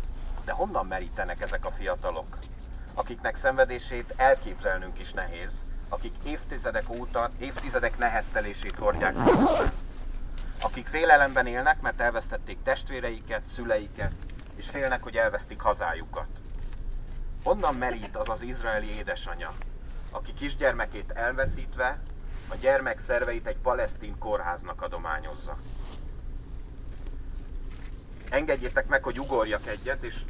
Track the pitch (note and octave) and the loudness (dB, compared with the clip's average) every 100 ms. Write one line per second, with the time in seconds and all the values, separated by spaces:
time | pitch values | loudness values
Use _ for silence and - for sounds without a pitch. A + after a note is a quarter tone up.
0 | - - - - - - - F#3 F2+ F#2 | -4 -4 -4 -4 -2 0 0 0 -2 -2
1 | F2 - F2+ F2 - F#2 F#2+ - F#2 F2+ | -4 -4 -4 -2 -2 -2 -2 -2 -2 -2
2 | F#2 E2 - - - - - - - - | -2 -4 -6 -8 -10 -10 -10 -10 -6 -4
3 | - B2 A#2 - C3+ C3 C3 B2 - B2 | -4 -2 -2 2 4 6 6 4 -4 -4
4 | - - C4 C4+ - - G3+ F#3+ F#3 - | -4 4 8 8 4 -2 0 0 -2 -6
5 | - - F#2 E2+ F2 - - - - - | -6 -4 -4 -4 -4 -4 -4 -6 -4 -4
6 | - - C#3+ D3+ - C3 - A2 G#2+ A#2+ | -4 -4 -4 -4 -4 -4 0 0 0 -4
7 | A#2+ B2+ A#2 - C3 - C#3 B2+ A#2 - | -2 0 0 -2 -6 -4 0 2 2 2
8 | A#2+ A2+ G#2 A2+ G#2 G2+ G2 - G#2 - | 2 2 0 0 0 -2 -4 0 2 4
9 | - - - - C4+ - - - - - | 4 6 8 8 8 6 4 2 -4 -6
10 | - - - - - - A2+ B2 A#2+ D#3 | -4 -2 -2 -4 -4 -2 -2 -2 -2 4
11 | E3 D3 C#3 C3 B2 B2 C#3 D#3 B2+ - | 8 10 8 4 2 2 4 4 2 2
12 | A#2+ A2+ - - - G2 - C3 - C3+ | 2 0 -2 -4 -6 -4 0 0 0 -4
13 | A#2 A2+ - G#2+ - - A#2 G#2+ G#2 - | -4 -4 -4 -4 -4 -4 0 0 0 -2
14 | G2 - - - - - - - C3+ B2 | -2 -2 -6 -8 -10 -8 -6 -2 0 0
15 | - A2+ A2+ - - G#2+ A2 G2+ F2+ E2 | -2 2 4 2 -4 0 2 2 2 -2
16 | E2 - D#2 - - - - - - - | -4 -6 -6 -8 -8 -6 -4 -4 -4 -4
17 | - - - - - G#3 F3 C3 B2 A2+ | -4 -4 -4 0 2 4 4 2 0 -2
18 | G#2 A2 G#2+ A2 A#2+ B2 A#2+ G#2+ G#2 G#2 | -4 -4 -2 -2 -4 -2 0 0 0 -2
19 | G2 F2+ - E2+ E2 E2 - - - - | -4 -4 -4 -6 -4 -4 -4 -6 -8 -6
20 | - - - - C#3+ C#3+ C#3 A2+ G#2+ G#2 | -6 -6 -6 -4 -4 2 2 2 0 -4
21 | - A2 A#2 B2+ C3+ - - - B2+ C#3+ | -6 -2 0 2 2 0 -2 0 0 0
22 | - - - - - - B2+ C3+ C3 A2 | -4 -6 -6 -6 -6 2 6 6 4 -2
23 | - A#2+ A#2+ A#2 A2+ G#2+ - B2 A2+ - | 2 2 2 0 -2 0 2 4 2 -2
24 | G#2+ G2 G#2+ G#2 F2 F2 F2 - - E2+ | -6 -4 0 0 0 -4 -6 -6 -4 -4
25 | E2 D#2 D#2 D2 - C#2+ - - - - | -4 -4 -4 -6 -6 -6 -6 -6 -6 -6
26 | - - - - - - - - - - | -8 -6 -6 -6 -6 -8 -8 -8 -8 -6
27 | - - - - - - - - - - | -6 -6 -6 -6 -6 -6 -6 -6 -8 -8
28 | - - - - D3+ C#3 B2+ - - C3+ | -10 -10 0 2 4 2 2 0 4 4
29 | - B2 C#3 C3 A2 G#2 A2 G#2 A#2+ C3+ | 4 -2 2 2 4 2 -2 -4 -2 -2
30 | A#2+ B2+ | -4 -6